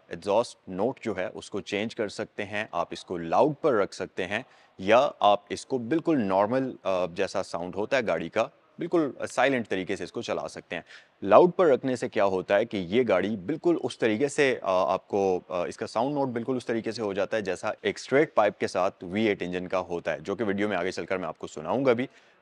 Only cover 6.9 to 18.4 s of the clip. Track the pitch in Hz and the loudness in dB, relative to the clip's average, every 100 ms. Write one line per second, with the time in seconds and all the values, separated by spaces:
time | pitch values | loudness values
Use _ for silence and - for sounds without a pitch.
6.9 | 92 90 85 95 101 92 85 90 90 110 | -2 -2 -2 -2 -2 -4 -6 -6 -6 -2
7.9 | 135 104 82 85 107 127 _ _ - 170 | 0 0 -2 -2 -2 -2 _ _ -12 -2
8.9 | 180 143 - 107 - 131 131 110 95 90 | 0 0 -4 -6 0 2 2 -2 -4 -2
9.9 | 98 85 120 117 85 73 - - 87 - | -6 -6 -8 -4 -4 -6 -12 -10 -10 -10
10.9 | - _ _ 98 110 175 - 175 123 135 | -20 _ _ 8 8 8 6 4 4 2
11.9 | 127 123 110 98 92 87 101 117 101 85 | -4 -2 2 2 2 2 2 2 -4 0
12.9 | 113 117 92 95 220 165 156 175 165 127 | 2 4 2 2 -4 -6 -2 0 0 -2
13.9 | - 120 107 143 - 139 117 - 92 82 | -2 0 2 0 2 2 2 0 0 2
14.9 | 92 - 104 95 90 - 87 80 - 110 | 0 -2 0 2 0 -2 -4 -4 -6 -6
15.9 | 110 131 147 135 120 117 127 - 113 107 | -2 -2 -2 -2 -4 -4 -4 -2 -4 -4
16.9 | 110 104 98 92 110 92 90 107 - 101 | -4 -4 -2 -2 -2 -2 -4 -4 -4 -4
17.9 | 92 - 135 156 - | -4 0 2 4 2